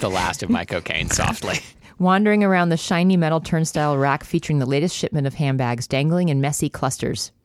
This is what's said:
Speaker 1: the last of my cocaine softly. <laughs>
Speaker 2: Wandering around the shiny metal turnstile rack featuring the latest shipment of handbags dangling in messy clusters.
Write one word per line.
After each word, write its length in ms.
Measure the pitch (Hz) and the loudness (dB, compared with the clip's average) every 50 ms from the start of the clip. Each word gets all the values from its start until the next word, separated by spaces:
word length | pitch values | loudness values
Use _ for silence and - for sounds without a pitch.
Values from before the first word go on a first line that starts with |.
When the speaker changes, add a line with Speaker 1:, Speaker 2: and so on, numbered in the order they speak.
Speaker 1:
the 100 | - 101 | -4 -2
last 320 | 92 92 87 85 90 - 101 | 0 0 0 -2 -2 -4 -2
of 80 | 92 | -2
my 140 | - 87 87 | 0 -2 -2
cocaine 440 | - - 87 - - - 80 90 87 | -2 -4 -4 -4 -4 -4 -4 -2 -2
softly. 480 | - - 78 - - - - - 151 - - - - - | 0 0 0 0 -2 -2 -4 -4 -4 -4 -6 -12 -20 -20
<laughs> 200 | - - - - | -20 -16 -6 0
Speaker 2:
Wandering 460 | 180 180 185 190 214 214 208 208 208 | 2 2 4 4 4 4 4 4 4
around 240 | 196 190 180 175 170 | 4 4 4 2 2
the 80 | 165 | 0
shiny 400 | 160 - - 185 170 175 185 190 | 0 0 0 0 2 4 4 4
metal 240 | 175 165 156 160 160 | 4 4 2 2 0
turnstile 580 | 156 - 175 160 160 - - 160 151 147 147 139 | -2 0 0 0 0 0 0 0 0 2 2 2
rack 240 | 139 139 139 151 - | 2 2 0 0 -2
featuring 340 | - - 165 - - 151 143 | -2 -4 -2 0 0 0 0
the 80 | 131 | 0
latest 300 | 127 139 139 156 180 - | 2 0 0 0 0 -2
shipment 300 | - - - - 151 135 | -4 -4 -4 -2 -2 -2
of 80 | 139 - | -2 -2
handbags 520 | - 151 139 135 131 127 120 120 120 120 | -2 -2 0 0 0 0 -2 -2 -4 -4
dangling 420 | - - 135 143 156 170 180 180 170 | -2 -2 0 0 2 2 2 2 2
in 120 | 143 135 | 2 2
messy 280 | 139 143 151 - 165 143 | 0 0 -2 -2 -2 -4
clusters. 640 | - - - 135 - - 120 123 127 - - - - _ _ | -2 -2 -4 -4 -4 -2 -4 -4 -4 -4 -6 -10 -12 _ _